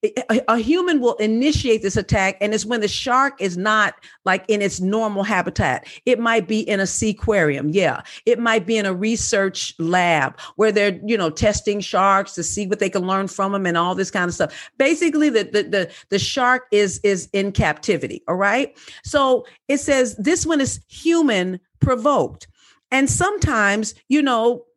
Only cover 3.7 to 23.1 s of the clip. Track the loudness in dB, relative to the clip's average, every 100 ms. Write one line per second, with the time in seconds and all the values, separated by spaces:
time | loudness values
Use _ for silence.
3.7 | 2 0 -2 -20 -8 -2 -2 0 0 0
4.7 | -2 -2 0 -2 -2 -2 -2 -2 -2 -2
5.7 | -2 -6 -6 0 2 2 0 0 -2 0
6.7 | -2 -2 -2 -2 -2 0 2 2 0 -2
7.7 | 0 0 -2 -10 -4 0 0 2 0 0
8.7 | -2 0 -2 -2 -2 -2 0 -2 -4 -12
9.7 | -6 0 2 4 2 0 -4 -18 0 2
10.7 | 4 0 -2 -2 0 0 0 0 0 -2
11.7 | -4 -2 2 4 2 0 -8 -6 -6 -4
12.7 | -2 -2 -2 -2 -2 -4 -4 -4 -2 0
13.7 | 0 0 -2 -2 -2 -4 -2 -4 -4 -20
14.7 | _ 0 2 2 2 2 2 0 -2 0
15.7 | -2 -2 -8 -4 -2 -2 0 2 0 2
16.7 | 2 2 0 0 0 -2 -4 -2 0 0
17.7 | -2 -2 -2 -2 -10 -6 -2 0 0 -2
18.7 | -8 -20 -18 -4 0 2 2 -2 -20 -4
19.7 | -2 2 2 0 0 0 0 0 0 0
20.7 | -4 -14 -6 0 2 2 2 -2 -6 _
21.7 | _ 0 2 2 2 0 -6 -20 _ _
22.7 | _ _ 0 2